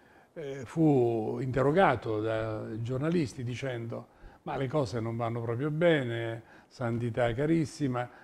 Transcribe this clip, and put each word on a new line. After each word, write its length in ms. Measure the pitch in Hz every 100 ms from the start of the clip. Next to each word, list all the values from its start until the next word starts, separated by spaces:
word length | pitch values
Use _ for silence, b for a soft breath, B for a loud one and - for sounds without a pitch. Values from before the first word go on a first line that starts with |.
| b b b
eh, 280 | 175 139 139
fu 760 | 117 165 156 135 120 113 113 120
interrogato 800 | 131 135 135 170 180 117 117 107
da 460 | 110 110 110 110 117 110
giornalisti 600 | 117 131 156 175 139 -
dicendo: 640 | 123 117 135 120 117 117 - B B B
"Ma 140 | 160 135
le 120 | 135
cose 320 | 151 113 120
non 160 | 113 117
vanno 240 | 117 117
proprio 300 | 117 117 151
bene, 720 | 156 175 151 120 117 113 117 B B B
santità 640 | - 117 117 120 123 120
carissima, 760 | 117 151 165 139 - 139 123 123 B